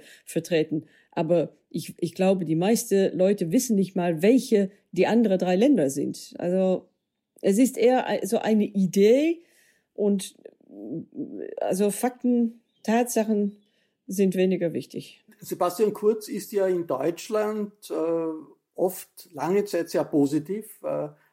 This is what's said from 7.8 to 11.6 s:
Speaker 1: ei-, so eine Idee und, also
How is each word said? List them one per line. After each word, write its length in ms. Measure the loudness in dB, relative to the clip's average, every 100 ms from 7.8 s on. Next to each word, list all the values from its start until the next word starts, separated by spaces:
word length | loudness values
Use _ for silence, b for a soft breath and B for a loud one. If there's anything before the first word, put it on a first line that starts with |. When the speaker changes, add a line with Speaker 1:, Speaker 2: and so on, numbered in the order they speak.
| 2 2 0
Speaker 1:
ei-, 180 | -4 -2
so 120 | -2
eine 260 | 2 2
Idee 800 | 0 0 0 4 6 6 2 -2 b b b b b
und, 420 | -2 0 0 -4 -16 -20 _ _ -18 -12 -12 -12 -12 -12 -10 -12
also 320 | -6